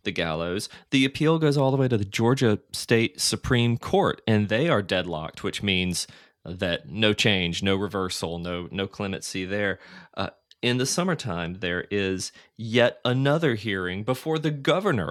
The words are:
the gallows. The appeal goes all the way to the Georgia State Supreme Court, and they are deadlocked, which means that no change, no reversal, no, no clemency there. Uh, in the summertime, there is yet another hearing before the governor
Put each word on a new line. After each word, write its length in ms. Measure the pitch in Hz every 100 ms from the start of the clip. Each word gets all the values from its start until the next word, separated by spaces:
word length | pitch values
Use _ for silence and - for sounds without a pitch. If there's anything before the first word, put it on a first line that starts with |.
the 80 | 104
gallows. 580 | 87 82 78 85 95 - - -
The 120 | 135
appeal 340 | 131 - 156 160
goes 200 | 156 143
all 140 | 135
the 60 | 135
way 120 | 131
to 80 | 117
the 80 | 101
Georgia 540 | - 117 131 120 104 -
State 480 | - - 117 113 -
Supreme 580 | - 110 - 123 120 117
Court, 440 | - 190 139 - -
and 220 | 107 104
they 220 | 110 170
are 120 | 117
deadlocked, 600 | 98 92 87 78 80 -
which 180 | 101 -
means 460 | 101 92 92 85 - - - _ -
that 440 | 90 92 85 -
no 240 | 90 110
change, 480 | 104 117 95 87 85
no 140 | 98 98
reversal, 640 | 101 98 92 - 85 85
no, 300 | 87 87 87
no 160 | 95 98
clemency 560 | - 101 90 - 98
there. 340 | 92 101 101 92 - - - -
Uh, 140 | 98 - _ _
in 160 | 123 123
the 80 | 127
summertime, 720 | - 185 165 113 85 85 92
there 300 | 90 87 -
is 400 | 101 95 95 - - - -
yet 440 | 113 120 120 -
another 520 | 123 127 139 151 160 110
hearing 480 | 107 95 90 95
before 360 | 107 131 160 160
the 120 | 156
governor 580 | 147 139 165 202 123 82